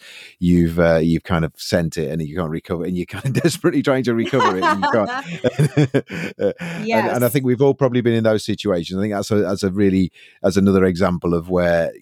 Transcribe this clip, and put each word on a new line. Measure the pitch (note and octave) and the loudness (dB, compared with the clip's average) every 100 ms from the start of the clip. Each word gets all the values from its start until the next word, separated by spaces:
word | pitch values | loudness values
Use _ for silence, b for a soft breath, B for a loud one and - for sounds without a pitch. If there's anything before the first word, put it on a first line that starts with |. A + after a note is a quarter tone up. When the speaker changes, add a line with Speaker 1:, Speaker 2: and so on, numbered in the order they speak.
| B B B B | B B B B
Speaker 1:
you've, | F2 F2 E2+ E2 | 2 4 2 2
uh, | E2+ E2 | 2 4
you've | E2 E2 | 2 0
kind | - E2+ | 0 -2
of | D#2 - | -2 -6
sent | - F#2 E2 E2+ | -4 -2 -2 -4
it | C#2+ | -6
and | D#2+ | -6
you | D2+ E2 | -6 -6
can't | D#2+ | -6
recover, | E2 - E2+ | -6 -6 -6
and | E2+ | -4
you're | F2+ - | -6 -6
kind | G2 | -8
of | C3+ | -6
<laughs> | B2 | -2
desperately | E3+ - F3 C#3+ | -2 0 -2 0
trying | C#3+ C3 | 0 0
to | A#2+ | 0
recover | A2+ A2+ C3 - F#2 | 0 0 0 0 0
it | |
and | D#4 G2+ | 0 0
you | F#2+ | 0
can't. | C#4 C#4+ B3+ E3+ E3 - - D3+ - C#3+ C3+ - | 0 0 -4 -8 -4 -4 0 0 2 0 0 -4
<laughs> | F2 - - | -8 -10 -4
Uh, | G2+ - | -4 -4
and, | F3 E3+ G#3+ | -8 -8 -2
and | |
I | A3+ F#3+ B2 | 0 0 0
Speaker 2:
Yes. | A#2+ | 0
Speaker 1:
think | C#3 C3 | 0 0
we've | B2 | 2
all | C#3 | 2
probably | C3 C3 B2 | 2 0 2
been | A#2 | 2
in | A2+ | 2
those | A2 G#2+ | 2 0
situations. | - G2 G2+ F2+ E2 F#2 | -2 -4 -2 -2 -2 -4
I | |
think | G#2+ | -2
that's | G2+ G2 | -2 0
a, | G#2 | 0
that's | F#2 G2 | 0 0
a | G2 | -2
really, | F#2+ G2 F#2+ F2+ B B B | 2 2 4 0 B B B
that's | G2+ F#2 | 0 4
another | G2 F#2+ | 4 4
example | F#2+ F2 F#2 F2 E2+ | 4 2 0 0 0
of | E2+ F2 | -2 0
where | F2+ F2 E2+ E2 - | 0 2 2 0 -6